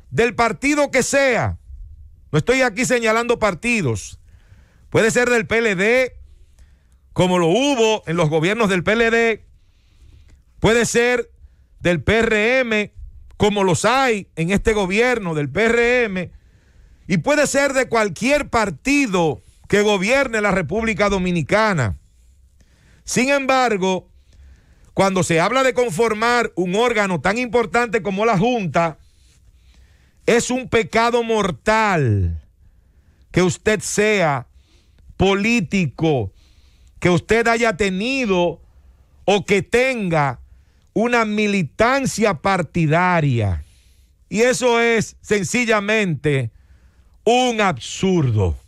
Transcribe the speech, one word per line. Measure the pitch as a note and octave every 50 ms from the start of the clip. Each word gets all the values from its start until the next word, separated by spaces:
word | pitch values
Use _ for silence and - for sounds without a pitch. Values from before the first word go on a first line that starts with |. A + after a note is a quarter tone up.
| - -
del | - C3+ A3+ A#3+ G3+
partido | - A#3 A3+ G3+ - - C#4 D4+ D4 C#4+ B3
que | - C4 A#3
sea. | - - C#4 C#4 C4+ A#3+ G3 C3+ G2+ E2+ - - - - - - - - - - - - - - - -
No | D#3
estoy | - - B3 C4 C4
aquí | B3 F#3+ G3+ B3
señalando | D#3+ B3+ A#3+ A#3 A3 G#3+ A3+ A#3+ A#3+ A#3+ -
partidos. | A3 G#3 F3+ D3 - A#3 A#3+ A3+ F3 B2+ A2+ G2 - - - - - - - - - - - - - _ _ _ - -
Puede | - D#3 G3+ A3+ -
ser | B3 B3 A#3+
del | B3 A#3 G#3
P | - G#3 A3+
L | A#3 A3+ G3
D, | E3+ G3 G#3+ A#3+ B3+ C4 A#3+ - - - - - - - - _ - - - _ _ _ _ _ _ _ _ -
como | - F3 F#3 F3+ F3+
lo | F3
hubo | D#3+ F3 A3+ C4+ D4 C#4+ A#3 A3+ A3 A3 G3+ - -
en | D#3+
los | E3+ E3+ D3
gobiernos | D#3 D#3+ D3+ F3 G#3 A3+ A#3 F#3
del | G3 F#3 D3+
P | F3 G#3
L | A#3 A#3 A3+
D. | A3+ A#3 A#3 A3+ A3 G#3 - - - - _ _ _ _ _ _ _ - - - - - - - - - _ _ _ -
Puede | - F#3 A3+ A#3+ A3+
ser | - - A#3 A#3+ B3 B3 A#3+ A#3 - _ - - - _ _ _ _ _ -
del | - E3+ F3 D#3+ -
P | - G3+ A3+
R | A3 A3+ A3 G#3 G#3 A#3 B3+ C4
M, | B3+ A#3 A3 G#3+ G#3 - - - - - - - - - -
como | - G3 G#3 G#3 G#3 F#3+
los | F#3+ E3 - -
hay | G#3 A#3+ C4+ C4+ B3+ A3+ G3+ F3+ - -
en | - E3 E3+
este | G3+ G3 - A3+ A3
gobierno | G#3 G3 F3 F#3+ G#3+ A#3 B3+ B3 A#3 G3+ E3+ D#3+
del | D3+ D3 C#3
P | B2+ F3+ A3
R | A3+ A#3 A#3 A#3 A#3+ B3 B3+ A#3+
M. | G#3+ F#3+ F#3 F3 - - - - - _ _ _ _ _ - - - - - -
Y | - E3+ F3+
puede | C#3+ - D4 D4+ C#4+
ser | - - C4+ C#4 C#4 C4
de | C4+ B3+ -
cualquier | A3+ A3+ G#3+ G#3 D#3 - G3+ B3+ C#4+ D4 C4+ F#3+
partido | - A#3 A3 G3 D#3+ - - - C#4+ C#4+ C#4 A3+ F#3 F#3 E3+ D#3 B2+ - - - - _ - -
que | - G3+ G#3
gobierne | G#3+ G#3 G3 F3+ G#3 B3+ C#4 C#4 C4 A3+ A3
la | G#3 G3+ F#3
República | F#3+ F3+ B2+ F3 A3 A3+ A3 G#3+ F3+ G#3 G3+
Dominicana. | G3+ F#3+ F3+ F#3 F3 E3+ C#3+ - - G#3 A3 G#3+ G3 D#3 B2 G#2 E2 - _ _ _ _ _ _ _ _ _ _ _ _ _ _ _ _ _ _ _ _ -
Sin | - - G3+ B3 C4+
embargo, | C#4+ C#4 C4+ B3+ C4 C4 B3+ A#3+ G#3+ F#3+ F3+ F#3+ F#3 F3+ - _ _ - _ _ - - - - - - _ _ - _ - - -
cuando | - F#3+ G3 F#3+ F#3 E3
se | - E3+ D#3+
habla | E3+ G#3 A#3 C4 C4
de | C4 -
conformar | B3 B3 A#3+ D#3+ E3+ A#3 A3+ G#3+ G#3 A3 A#3+ A#3+ A#3+ A#3 - -
un | - F3+ F3+ F3+
órgano | G#3 A#3+ B3 A#3+ G#3 G#3 F#3+ F#3 D#3
tan | A#2+ F3+ G#3
importante | A#3+ B3+ A#3+ F#3+ A#3+ A3+ F3+ D3 A#3+ A#3+ A#3 F#3 A#3
como | F#3 G3+ F#3+ F#3+ G#3+
la | A#3 A3+ F3
Junta, | G3 A#3+ B3+ A#3 G3 E3 - F3 E3+ E3 D3 - - - _ _ _ _ _ _ _ - - _ _ _ - - - - _ _ _ _ _ _ _
es | - G#3 A#3 - -
un | B3 B3+ B3+ F#3
pecado | - A#3 A#3 A#3 - G#3+ A3+ A#3+ A#3 A#3+ A#3
mortal | A3+ A3+ G#3+ G3+ G3 D#3 - - - G#3+ A3 A3 G#3 F#3+ E3 C#3 A#2+ G#2 G2 F#2 E2+ E2 D#2 - - _ _ - - _ _ _ _ _ _ _ _ _ _ _ -
que | - E3 F3+
usted | F#3 - - - G#3+ G#3+ G3
sea | - - - - G#3 G#3+ G#3+ G3+ F3 D#3 C#3+ C3 - _ _ - _ _ _ _ _ _ _ _ - - - -
político, | F3+ F#3+ G3 G3 G3+ A3+ A#3 A#3+ F3+ - - G3 F3+ C3+ - - D#3 E3 D3+ B2+ A2 F#2+ - _ - _ _ _ - _ _ _ - - - -
que | - F3
usted | F3+ E3 - - G#3+ A#3 A#3 A#3
haya | A#3 A#3 A#3 A3+ G#3
tenido | D3 G#3 G3 F#3 F#3 G#3 B3 C4+ C4+ B3+ G#3 F#3+ F3+ F3 E3+ E3 - - - _ - - - - _ _ _ _ _ -
o | - G3 G3+ D#3
que | - G3+ G3
tenga | - - - A#3 B3+ C4 C4 A#3 G3+ F3+ E3 D#3 C#3+ C#3 B2 - - - - - _ _ _ _ _ _ -
una | - A3 A#3+ A#3+ A#3+ A3+
militancia | G#3+ G#3 G#3 G#3+ G#3 G3+ G3 E3+ C3+ - - G#3+ A#3 C4 C#4 C4+ G#3 - - A3 G#3+ F#3+
partidaria. | C3+ - G3 G3 F3+ E3+ - - F3+ E3 D3 D3+ E3+ F3+ F3+ F3+ E3+ D#3 C#3+ B2+ A#2 G#2 G2 F2 D2+ C#2+ - _ _ _ _ _ _ _ _ _ _ _ -
Y | F3+ G3+
eso | A3+ B3+ B3 - A#3 B3 A#3 A#3
es | A#3 A#3 A3+ A3+ - - - -
sencillamente | - - G#3 G#3 F#3+ - - B3 B3 A3 A3+ G#3+ G3+ G3+ G#3+ A3 G#3 F#3 D#3 B2+ - D3+ D3 C3+ B2 A2+ - - _ - - _ _ - _ _ - _ _ _ -
un | G#3+ A#3 B3 B3+ B3+ A#3 G#3+
absurdo. | G#3 F#3+ E3 A2+ - - - - - F#3+ F#3 E3+ D3 B2+ A2 G#2+ G2 F2 D2+ - -